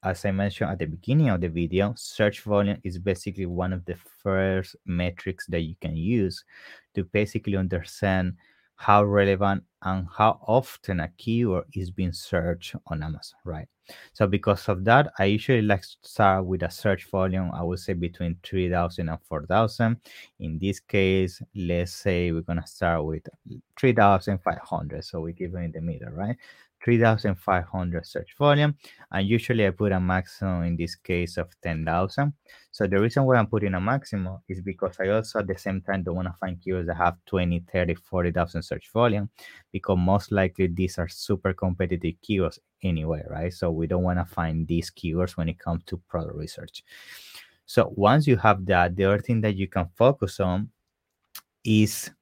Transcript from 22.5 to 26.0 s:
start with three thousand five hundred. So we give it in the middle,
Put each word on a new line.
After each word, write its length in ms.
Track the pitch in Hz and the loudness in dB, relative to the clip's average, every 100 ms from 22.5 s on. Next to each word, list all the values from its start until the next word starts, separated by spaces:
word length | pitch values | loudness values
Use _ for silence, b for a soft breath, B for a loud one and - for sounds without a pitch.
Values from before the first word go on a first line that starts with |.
| 85 - | -6 -6
start 380 | - 87 85 | -4 0 0
with 180 | 78 80 - _ - - _ - | -2 -6 -10 _ -18 -18 _ 0
three 140 | 131 | 2
thousand 460 | 117 101 98 - 98 | 6 6 4 2 -2
five 220 | - 85 | -2 -4
hundred. 420 | - 85 76 76 | -6 -6 -6 -10
So 160 | - 87 | -10 -8
we 120 | 82 | -8
give 220 | 87 90 | -8 -8
it 40 | 90 | -6
in 120 | 85 | -8
the 100 | 80 | -6
middle, 300 | 82 78 | -8 -8